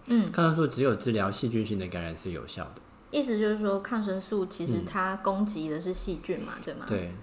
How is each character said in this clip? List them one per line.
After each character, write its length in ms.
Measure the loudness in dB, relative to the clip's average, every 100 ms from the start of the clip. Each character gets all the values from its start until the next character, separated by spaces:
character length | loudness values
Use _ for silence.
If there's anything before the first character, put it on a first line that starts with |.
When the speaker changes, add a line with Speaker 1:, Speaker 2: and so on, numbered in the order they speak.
| 2
Speaker 1:
嗯。 220 | 4 4
Speaker 2:
抗 140 | 4 4
生 100 | 6
素 100 | 4
只 160 | 4
有 140 | 4 4
治 160 | 2
疗 180 | 2 2
细 180 | 0 0
菌 160 | 2
性 140 | 0 -2
的 80 | -2
感 160 | -4
染 160 | -4 -6
是 140 | -6
有 120 | -6 -8
效 160 | -10 -10
的。 80 | -12 -20 -20 -4
Speaker 1:
意 100 | 0
思 160 | 2 2
就 100 | 2
是 100 | 2
说 220 | 0 0
抗 220 | -2 -2
生 180 | -2 -2
素 240 | -2 -2 -2
其 200 | -2 0
实 160 | 0
它 300 | 0 -2 -2 0
攻 300 | 0 2 2
击 220 | 0 -2
的 120 | -2
是 120 | -2
细 240 | -4 -4 -4
菌 200 | -4 -4
嘛， 140 | -6 -8
Speaker 2:
嗯。 60 |
Speaker 1:
对 100 | -8
吗？ 120 | -8 -4
Speaker 2:
对。 240 | -4 -4 -8